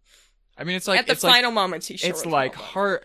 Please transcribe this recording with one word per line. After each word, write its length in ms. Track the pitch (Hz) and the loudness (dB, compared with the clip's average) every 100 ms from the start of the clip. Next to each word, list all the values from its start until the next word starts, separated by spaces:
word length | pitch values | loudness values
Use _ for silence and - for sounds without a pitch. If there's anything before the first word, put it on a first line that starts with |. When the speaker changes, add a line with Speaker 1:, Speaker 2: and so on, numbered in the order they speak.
| _ _ _ _ _ - | _ _ _ _ _ -10
Speaker 1:
I 80 | |
mean, 120 | 156 185 | -6 -4
it's 100 | 202 | 0
like, 100 | 196 | 2
Speaker 2:
At 60 | 254 | 2
the 60 | |
Speaker 1:
it's 120 | - | 2
like, 100 | - | 4
Speaker 2:
final 160 | 247 247 | 4 4
moments, 340 | 226 185 165 - | 2 0 -2 -8
he 100 | - | -4
sure 140 | 175 | -4
Speaker 1:
it's 100 | 175 | -4
Speaker 2:
as 60 | 170 | 0
Speaker 1:
like 280 | 151 131 | 0 0
Speaker 2:
hell 100 | - | -4
Speaker 1:
Har-, 360 | - 196 202 175 | -8 -2 -2 -2